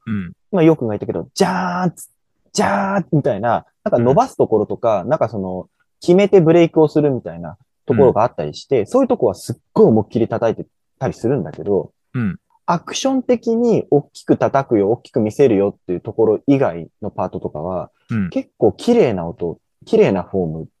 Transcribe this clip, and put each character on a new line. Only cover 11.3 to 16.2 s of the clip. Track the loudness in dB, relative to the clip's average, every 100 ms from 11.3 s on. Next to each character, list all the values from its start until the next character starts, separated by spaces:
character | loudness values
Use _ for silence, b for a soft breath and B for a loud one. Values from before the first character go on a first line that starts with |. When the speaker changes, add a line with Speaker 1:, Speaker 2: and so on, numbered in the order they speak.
| -4
Speaker 2:
ん |
だ | -6
け | -8
ど、 | -2 -2 -2 _ _
Speaker 1:
う | -6
ん。 | -6 -8 _ _ -4
Speaker 2:
ア | -4
ク | -4
シ | -6 -2
ョ |
ン | -2
的 | -2 -2 0 0
に | 2 0 2
大 | 0 -2
き | -10
く | -2 0
叩 | 0 -2 0
く | 0
よ、 | 0
大 | -2
き | -4
く | -4
見 | -2
せ | 2 2
る | 4
よ | 0 -4
っ | -8
て |
い | -8
う |
と | -6
こ | -2